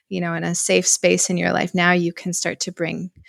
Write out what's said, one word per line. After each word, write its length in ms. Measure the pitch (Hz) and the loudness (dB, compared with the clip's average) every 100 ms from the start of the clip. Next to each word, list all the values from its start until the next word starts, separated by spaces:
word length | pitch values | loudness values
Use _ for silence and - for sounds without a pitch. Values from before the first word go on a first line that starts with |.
| - | -10
you 140 | 185 | -4
know, 140 | 170 165 | -4 -2
in 80 | |
a 100 | 175 | -4
safe 340 | 175 - 185 185 | -2 0 2 2
space 440 | - 180 180 - | 2 4 2 2
in 60 | 180 | 0
your 140 | - | 0
life, 220 | - 175 | 0 0
now 200 | 185 175 | 2 4
you 200 | 180 170 | 4 2
can 180 | - 180 | -2 -6
start 280 | 175 175 - | -4 -4 -4
to 100 | - | -8
bring, 380 | 175 160 - 180 - | -6 -6 -6 -10 -14